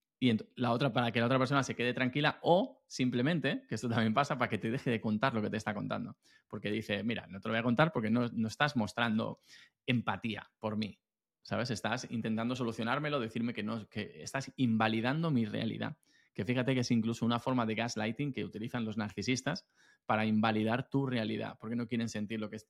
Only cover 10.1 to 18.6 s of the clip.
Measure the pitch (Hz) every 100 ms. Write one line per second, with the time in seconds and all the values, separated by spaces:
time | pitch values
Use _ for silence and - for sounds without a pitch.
10.1 | 98 117 98 - _ 107 107 104 - _
11.1 | _ _ _ - 101 123 110 107 123 -
12.1 | 120 113 110 117 123 120 113 113 135 151
13.1 | 147 147 135 117 110 104 113 101 110 98
14.1 | 76 82 135 - - 127 110 110 113 120
15.1 | 151 165 131 107 107 110 110 113 - _
16.1 | _ _ - 104 123 123 127 117 117 110
17.1 | 117 117 120 - 127 110 107 117 110 107
18.1 | 117 143 123 101 101